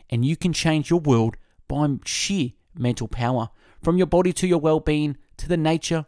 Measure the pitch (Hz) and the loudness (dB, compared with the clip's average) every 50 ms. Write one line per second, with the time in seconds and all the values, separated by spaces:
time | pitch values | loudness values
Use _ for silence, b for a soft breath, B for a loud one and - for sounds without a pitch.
0 | b b - 117 123 139 165 - - 180 156 - - 165 156 156 143 - 170 175 | b b -4 -2 0 0 -2 0 -2 -2 -2 0 0 2 2 2 2 2 0 0
1 | 156 143 131 117 113 113 - - - _ _ _ - - 127 139 151 147 139 - | 4 4 4 4 4 0 -2 -6 -16 _ _ _ -10 -6 -2 0 0 0 0 -2
2 | - - - - - - 196 196 139 123 - _ _ _ - - 123 123 120 - | -6 -6 -6 -4 -4 -2 -2 -2 -2 -4 -6 _ _ _ -10 -4 -2 -2 -2 -2
3 | 117 107 - 120 120 120 127 123 113 - b b b b b b b 160 170 180 | -4 -8 -6 -4 -2 -2 -2 -2 -4 -6 b b b b b b b 0 2 2
4 | 185 143 - 175 185 180 175 - 185 185 175 165 147 160 156 156 156 156 151 151 | 2 2 4 2 2 2 0 0 0 2 2 2 2 2 2 2 2 0 0 0
5 | 151 147 143 - - _ _ - - 143 175 165 156 156 165 160 - - 170 160 | 0 -2 -4 -6 -12 _ _ -10 -4 -2 -2 0 2 2 0 0 -2 -2 -4 -4
6 | 151 | -4